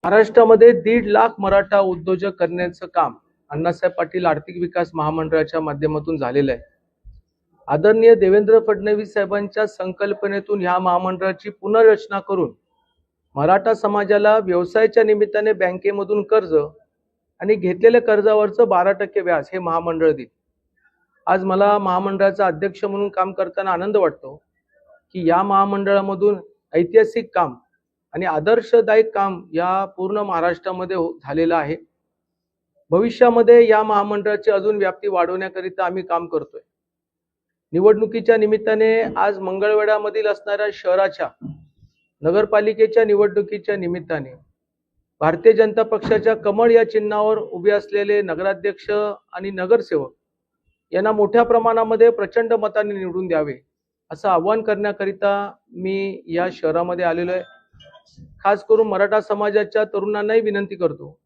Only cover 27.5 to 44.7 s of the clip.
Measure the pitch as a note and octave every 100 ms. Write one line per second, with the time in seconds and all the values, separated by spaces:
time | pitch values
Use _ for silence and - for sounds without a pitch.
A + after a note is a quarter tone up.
27.5 | B2 _ _ _ _ _ D#3 F#3 D#3 D#3
28.5 | A#3 A3+ A#3 A3 A3 A3 G#3 G3 F3+ F3
29.5 | D#3+ F3+ F#3+ F#3+ F#3 F#3 G#3 G3+ E3+ E3+
30.5 | F3 F#3+ F#3 F3+ F#3 E3 - C3+ D3 E3
31.5 | E3+ D3 D#3+ _ _ _ _ _ _ _
32.5 | _ _ _ _ E3+ A#3 A#3 A#3+ A#3 A#3
33.5 | A#3+ A#3 G#3+ G#3+ G#3 G#3 G#3 G3+ G#3 A3
34.5 | G3 G3+ G#3 F#3+ F#3+ G3+ F#3 E3+ F#3 F#3+
35.5 | F#3 F#3 F#3 F3+ F#3 F3+ E3+ E3+ D#3 D3
36.5 | - _ _ _ _ _ _ _ _ _
37.5 | _ _ D#3+ G3+ G#3+ A3 A3+ A3+ A3+ G#3+
38.5 | G#3+ A3 A3 A3 A3+ A3 - G3 G3 F#3+
39.5 | F#3+ G#3 G#3+ G#3+ G#3+ G#3 G#3 G#3 G3+ G#3
40.5 | G3+ G#3 G3 F3+ F#3 G3 - D#3 _ -
41.5 | - _ _ _ _ _ _ D3+ F#3+ G#3+
42.5 | G#3+ G#3 G#3+ A3 A3+ A3 G3+ G#3 G#3 G#3
43.5 | G#3 - G3+ F3 F3+ D3+ D#3 C3 G2+ _
44.5 | _ _